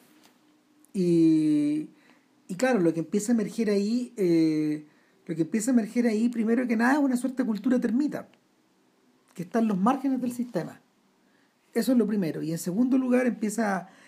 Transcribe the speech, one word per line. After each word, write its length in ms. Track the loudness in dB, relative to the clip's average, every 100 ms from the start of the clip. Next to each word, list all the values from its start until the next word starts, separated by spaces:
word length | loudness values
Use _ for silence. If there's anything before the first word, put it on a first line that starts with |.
| _ _ -20 _ _ _ _ _ _
Y, 960 | -2 2 4 6 4 4 2 0 -2 -6 -14 _ _ _ _ -12
y 80 | -2
claro, 240 | 0 2
lo 140 | 2
que 80 | 0
empieza 300 | -2 -2 0
a 40 | 0
emerger 340 | 0 -2 0
ahí, 440 | 0 0 -2 -4 -2
eh, 680 | 2 2 2 0 -2 -4 -10 _ _ _ -8
lo 100 | -4
que 60 |
empieza 300 | -2 -2 2
a 20 |
emerger 340 | 2 2 0 0
ahí, 220 | 2 0
primero 380 | 0 0 0 0
que 80 | 2
nada, 160 | 2
es 60 | 2
una 180 | 2 0
suerte 260 | -2 -4
de 40 | -4
cultura 320 | -2 0 0
termita, 480 | 0 0 -2 -4 -12 _ _ _ _ _ _ _ _ _ _
que 100 | -14
está 160 | -6 -2
en 80 | 0
los 100 | 2
márgenes 440 | 0 0 -2 -2
del 100 | -4
sistema. 480 | -6 -6 -6 -6 -10 _ _ _ _ _ _ _ _ _
Eso 180 | -4 2
es 60 | 2
lo 100 | 2
primero. 340 | 0 -2 -4
Y 120 | -6
en 40 | -6
segundo 400 | -4 -2 0 0
lugar, 280 | 2 0 0
empieza, 640 | -2 -4 -2 -2 -4 -8 -18